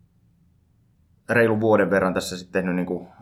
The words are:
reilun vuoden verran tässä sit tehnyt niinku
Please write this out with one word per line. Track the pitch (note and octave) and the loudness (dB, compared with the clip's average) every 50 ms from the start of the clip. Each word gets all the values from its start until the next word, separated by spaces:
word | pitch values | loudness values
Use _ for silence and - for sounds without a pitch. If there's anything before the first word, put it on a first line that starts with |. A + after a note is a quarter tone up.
| _ _ _ _ _ _ _ _ _ _ _ _ _ _ _ _ _ _ _ _ _ _ _ _ _ - | _ _ _ _ _ _ _ _ _ _ _ _ _ _ _ _ _ _ _ _ _ _ _ _ _ -2
reilun | A2+ A#2 A#2 A2 A2 G#2+ | 2 2 2 2 2 0
vuoden | A2+ A2 G#2+ G#2 F#2+ F2 | 2 2 4 4 2 2
verran | G2 F#2+ F#2+ F#2 F2 | 2 0 0 0 -2
tässä | F#2 - - F#2 | -4 -6 -6 -10
sit | F2+ F2+ - | -12 -10 -6
tehnyt | - F#2 F2+ F#2 F2 | -4 -4 -2 -2 -4
niinku | F2+ F2 F2 F2+ F2 F2+ - - - | -4 -4 -6 -6 -10 -10 -14 -20 -16